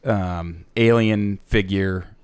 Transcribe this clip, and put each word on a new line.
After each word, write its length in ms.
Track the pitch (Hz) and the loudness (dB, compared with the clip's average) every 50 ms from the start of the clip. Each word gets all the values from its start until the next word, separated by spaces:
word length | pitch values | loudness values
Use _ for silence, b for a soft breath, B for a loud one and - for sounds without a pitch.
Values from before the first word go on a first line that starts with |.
| _ | _
um, 600 | 135 110 101 92 90 90 87 82 85 85 82 - _ _ 113 | -2 -2 -2 -2 -4 -4 -6 -8 -10 -12 -14 -18 _ _ 2
alien 600 | 117 113 117 117 113 110 110 104 104 101 101 95 - | 4 4 6 4 4 2 0 0 -2 -4 -4 -8 -6
figure 600 | - - 110 101 92 98 98 95 95 92 92 90 - - _ | -2 0 0 0 0 -2 -2 -2 -2 -4 -6 -8 -12 -20 _